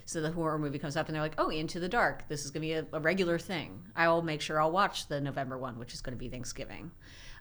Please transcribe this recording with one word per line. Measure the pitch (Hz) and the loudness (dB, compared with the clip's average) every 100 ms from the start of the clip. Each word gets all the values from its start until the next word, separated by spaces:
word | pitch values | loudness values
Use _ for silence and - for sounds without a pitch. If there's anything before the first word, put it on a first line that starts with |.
so | - 170 | -8 -2
the | 156 | -2
horror | 170 160 151 | 0 0 2
movie | 147 143 | 0 -2
comes | 151 151 | -2 -2
up, | 151 | 0
and | |
they're | 156 | 0
like, | 156 156 | 0 2
"Oh, | 330 | 0
Into | 156 156 180 | 0 -2 -2
the | 180 | 0
Dark. | 240 170 139 - | 4 4 2 -6
This | 143 | -6
is | 139 | -4
gonna | 151 | -4
be | 156 | -2
a, | 160 143 | -2 -2
a | 156 | 0
regular | 156 185 175 170 | 2 4 4 2
thing. | - 175 - 95 - - | 0 -4 -6 -10 -6 4
I | 165 | 6
will | 165 | 6
make | 165 151 | 4 0
sure | - 156 | 0 4
I'll | 160 | 4
watch | 180 202 - - | 6 4 2 -4
the | 147 | -2
November | 139 139 131 131 | -2 -2 -4 -4
one, | 131 117 | -6 -6
which | 120 | -10
is | - | -8
gonna | - 117 | -6 -6
be | 123 | -6
Thanksgiving." | 127 117 - - 101 135 - - - - - | -6 -6 -8 -8 -8 -12 -14 -18 -16 -14 -12